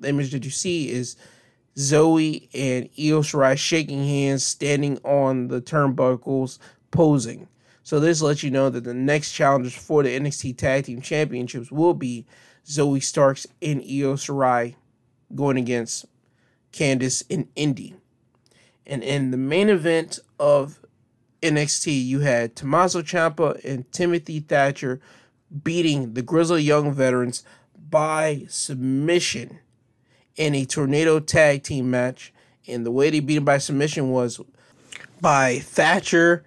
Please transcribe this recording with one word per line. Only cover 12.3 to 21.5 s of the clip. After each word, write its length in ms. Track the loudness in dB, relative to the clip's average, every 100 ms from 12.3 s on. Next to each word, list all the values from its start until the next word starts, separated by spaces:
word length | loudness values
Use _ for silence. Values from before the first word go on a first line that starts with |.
| _ _ _ -10
Zoe 340 | -2 0 0
Starks 460 | -2 2 2 2 -8 -10
and 180 | -4 -4
Io 340 | -4 -4 -2
Shirai 600 | -2 -4 -2 0 0 -2 -8 _ _ _ _ _
going 220 | -4 0 0
against 480 | 0 -4 -4 -10 -14 _ _ _ _ _ _
Candice 500 | -4 0 0 0 -4 -6
and 180 | -6 -6
Indy. 400 | -4 -2 -2 -8 -18 _ _ _ _ _ _ _ _
And 180 | -10 -8
in 280 | -4 -2 -2
the 60 | -2
main 320 | 0 2 4
event 500 | 4 2 0 -2 -10 _ -2
of 420 | 4 4 2 -10 -20 _ _ _ _ -4
N 140 | 0